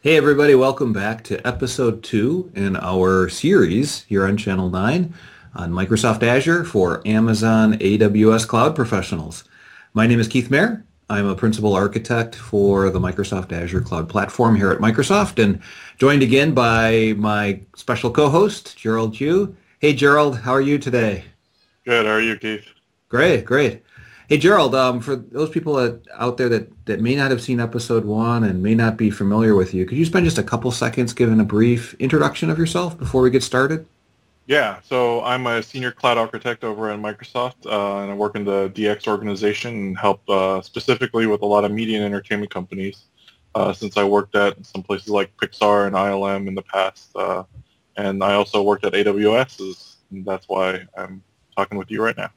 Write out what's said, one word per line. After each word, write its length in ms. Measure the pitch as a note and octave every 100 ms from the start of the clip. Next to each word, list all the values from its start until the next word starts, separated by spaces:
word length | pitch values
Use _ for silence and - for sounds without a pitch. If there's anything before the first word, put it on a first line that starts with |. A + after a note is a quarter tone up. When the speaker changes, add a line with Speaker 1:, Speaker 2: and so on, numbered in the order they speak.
| C#3+
Speaker 1:
Hey 80 | D#3
everybody, 400 | C#3+ C#3+ D3 C3
welcome 380 | C3 C3 C3
back 320 | G#2 G2+ A2 -
to 200 | G#2 B2
episode 560 | A#2+ B2 - A#2+ G2+
two 480 | - A2 A#2 F3+ - G2
in 220 | G2 F#2
our 500 | F2+ F#2 F#2 F#2+ F2+
series 760 | - D#3 G3 F#2 G2+ C#3+ -
here 220 | - G2 F#2+
on 120 | G2+
Channel 320 | G2+ F#2+ F#2
nine 440 | F#2 G#2+ E3 E3+ - - - -
on 200 | - E2+
Microsoft 500 | F2 F#2+ A2 A#2 A2
Azure 400 | A#2 B2+ C#3+ E3+
for 420 | D#3 G#2 F2+ - G#2
Amazon 720 | G#2+ A2+ G#2+ A2+ A2 A2 G#2+
A 160 | G2 G#2+
W 360 | G#2+ G#2+ G#2+
S 120 | A2+ A2
Cloud 280 | A2+ C#3
Professionals. 680 | D#3+ A#2 G2+ F#2 F2 D#2 - _ _ - - _
My 140 | G#2+ A2+
name 140 | A#2
is 80 | A2
Keith 200 | C3 A#2+
Mayer. 360 | C#3 A3+ A3 - _ _
I'm 180 | G#2 G2+
a 80 | F#2+
principal 400 | A2+ G#2+ G#2+ F#2+
architect 600 | G2+ A2+ - A#2 A#2 -
for 540 | - G#2 G2+ G2 G2
the 120 | F#2
Microsoft 500 | F#2 F#2 G2 F#2+ F#2
Azure 300 | E2+ F2 F2+
Cloud 260 | - E2 E2
Platform 480 | G2 G2+ - A#2 G#2
here 160 | G2
at 80 | -
Microsoft, 640 | A2 A2 C3+ G3+ G3+ -
and 160 | G#2 F#2 - - - _
joined 260 | C3+ C#3+
again 300 | B2+ C3+ D3+
by 600 | C3 A#2 A2+ A2+ A2+ A2 G#2
my 420 | G#2+ G#2 G2+ F#2+ - -
special 340 | - A#2+ A#2+
co-host, 680 | A#2+ D3 D#3+ G#3 - - -
Gerald 420 | A2+ A2+ A2+ A2
Yu. 380 | C#3+ F3+ G3+ - _ _
Hey 100 | D3+
Gerald, 460 | C3+ C#3+ D3 D3 B2
how 160 | B2+
are 80 | C3
you 160 | C#3 D3
today? 480 | C3+ A#2+ A2 F#2 - _ _ _ _ _
Speaker 2:
Good, 220 | B2 A#2 G#2+
how 80 |
are 80 | G#2+
you, 160 | A2+ G#2+
Keith? 280 | A2 G#2 - _ _ _ _
Speaker 1:
Great, 340 | A#2+ E3+ C3
great. 400 | - B2+ C3 - _ - - - -
Hey, 80 | D3
Gerald, 380 | E3 G3+ C3+ C3
um, 240 | B2+ A#2+
for 160 | A#2 C3
those 340 | - C3+ D#3
people 260 | E3 D#3+ C#3
that, 260 | A#2+ A#2 -
out 220 | G#2 A#2+ B2
there 140 | B2
that, 360 | A2+ A2 - -
that 140 | G2
may 160 | A#2 C#3
not 160 | C3+
have 100 | B2
seen 200 | A#2+ B2
episode 420 | A2+ A#2 - A2+
one 400 | G#2 G#2+ A2+ A#2
and 180 | G#2+ F2+
may 140 | G2 A2+
not 220 | A2+ A2
be 120 | A2
familiar 460 | G2+ G2 G#2+ A2 G#2
with 180 | F#2
you, 120 | F#2 F2+
could 120 | B2+
you 60 |
spend 220 | E3 F#3+ E3+
just 120 | D#3
a 60 |
couple 260 | - B2+ B2
seconds 440 | A#2+ A#2+ A#2 A#2
giving 260 | - A#2+ A2
a 60 | G#2
brief 480 | G#2 A#2 A#2+ -
introduction 560 | - C3+ D3+ D3 - D#3+
of 80 | D#3
yourself 400 | E3 F3 F3 E3
before 240 | C3 C3
we 80 | B2+
get 120 | B2+
started? 460 | - B2+ C#3 D#3+ - _ _ _ _ _ -
Speaker 2:
Yeah, 360 | C#3+ A2+ F#2+
so 400 | _ B2+ A#2+ A#2
I'm 240 | A2+ B2+ B2
a 160 | A#2
senior 300 | A2 C3+ B2+
cloud 240 | - B2+ A#2
architect 480 | A2+ A2 B2 A#2 A#2
over 240 | G#2+ A2
at 100 | G#2
Microsoft, 680 | G#2+ G#2 - B2 B2 - -
uh, 340 | G#2+ G2+ G2+
and 100 | G2+
I 40 | G2+
work 200 | G#2+ G#2
in 80 |
the 240 | G2+ G2 G2
D 160 | G2+ G#2+
X 180 | G#2 -
organization 680 | G#2 G#2+ G2 G#2 G#2 A#2+
and 240 | A2+ G2 F#2
help, 320 | G#2 G2+ -
uh, 300 | G2 F#2+ F#2+
specifically 640 | - A#2 - A#2 B2+ A#2 A2
with 160 | G#2
a 40 | G#2
lot 180 | G#2
of 80 | G#2
media 240 | G#2+ A2+ G#2+
and 100 | G#2
entertainment 460 | G2+ F#2+ G#2 G#2
companies, 520 | F#2+ F#2 F#2+ G2 - _ _ _ _ _ A2
uh, 160 | G2
since 240 | F#2 G#2 G#2
I 80 |
worked 320 | G2+ G#2 G2 G#2
at 300 | G2+ - -
some 180 | -
places 240 | F#2 - -
like 240 | G2+ G2 _
Pixar 500 | - - G#2 G#2 G2+
and 80 | F#2+
I 140 | G2+
L 180 | G2 G2
M 220 | G2 G2
in 60 | F#2+
the 80 |
past, 520 | - G2 F#2+ - _ G2
uh, 280 | F#2 F#2 F#2 - - _ _ -
and 260 | G2+ G2
I 120 | G2
also 280 | G2+ F#2+ G#2
worked 220 | G2+ G2+
at 100 | G2+
A 120 | G2 G#2
W 320 | G2+ G#2 A#2
S, 240 | C3 -
is, 340 | F#2+ F2+ - _ _
and 140 | F#2+ F#2+
that's 240 | F#2+ -
why 320 | F#2+ F#2 F#2 F#2 G2
I'm 260 | F#2 F#2+ _ _ _ -
talking 220 | G2 G#2
with 120 | F#2+
you 140 | G#2+
right 140 | A2+ A#2
now. 140 | -